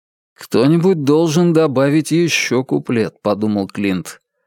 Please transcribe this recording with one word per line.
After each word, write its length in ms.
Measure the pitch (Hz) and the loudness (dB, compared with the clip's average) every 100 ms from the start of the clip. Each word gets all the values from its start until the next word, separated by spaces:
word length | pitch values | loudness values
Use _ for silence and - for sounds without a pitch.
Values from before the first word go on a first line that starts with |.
| _ _ _ | _ _ _
«Кто-нибудь 680 | - - - 131 170 180 180 | -20 -4 0 2 2 2 0
должен 500 | 139 151 170 151 175 | 2 2 2 2 2
добавить 600 | 160 160 131 139 151 147 | 2 2 2 0 0 0
ещё 500 | 156 170 - - 120 | 0 0 -2 -2 -2
куплет», 580 | 127 147 - 123 101 - | -2 -4 -2 -2 -2 -4
подумал 440 | - 101 107 104 95 | -4 -2 -2 -2 -4
Клинт. 560 | - 101 92 82 - _ _ | -4 -4 -4 -6 -16 _ _